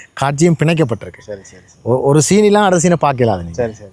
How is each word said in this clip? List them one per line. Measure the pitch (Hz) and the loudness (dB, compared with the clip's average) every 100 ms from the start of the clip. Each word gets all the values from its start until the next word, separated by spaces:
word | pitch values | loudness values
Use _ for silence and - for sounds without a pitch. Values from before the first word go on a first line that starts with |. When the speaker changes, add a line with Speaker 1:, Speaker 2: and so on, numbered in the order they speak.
| - | -20
Speaker 1:
காட்சியும் | - 139 143 175 160 | -6 -6 0 0 2
பிணைக்கப்பட்டிருக்கு. | 156 165 143 113 92 - | 0 0 -2 -4 -10 -18
Speaker 2:
சரி, | - 98 | -16 -16
சரி, | - 92 - | -16 -20 -20
சரி. | _ | _
Speaker 1:
ஒ-, | 110 127 | -4 -2
ஒரு | 139 147 | 2 2
சீன் | 147 196 | 2 2
இல்லாம | 208 208 208 | 4 4 2
அடுத்த | 180 175 | 2 2
சீனை | |
பார்க்கல | 170 147 127 117 | 0 0 0 0
அது | 95 | -2
நீங்க. | 85 | -6
Speaker 2:
சரி, | 82 120 | -6 -6
சரி, | 107 101 | -8 -20